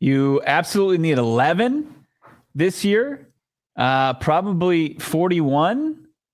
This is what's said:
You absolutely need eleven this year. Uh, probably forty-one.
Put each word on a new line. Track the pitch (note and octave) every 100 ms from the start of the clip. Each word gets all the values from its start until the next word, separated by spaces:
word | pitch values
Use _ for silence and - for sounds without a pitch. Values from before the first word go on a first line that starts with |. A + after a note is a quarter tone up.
You | C#3 C3+ C#3 C#3 -
absolutely | D3 F3 G3+ G3 F3+
need | D#3+ C3+
eleven | A#2 A#2 C#3+ F3 A#3+ C#4+ D4+ - _ _ - - _
this | C#3 F3 F#3
year. | G3+ G#3 C4+ C#4 - _ _ _ _ -
Uh, | B2 C3 C3+
probably | B2+ - D#3 G3 F3+ F3+ E3+ D#3 -
forty-one. | - D#3+ F3+ F3 D3 C#3 E3 B3 D#4 D#4 - _ _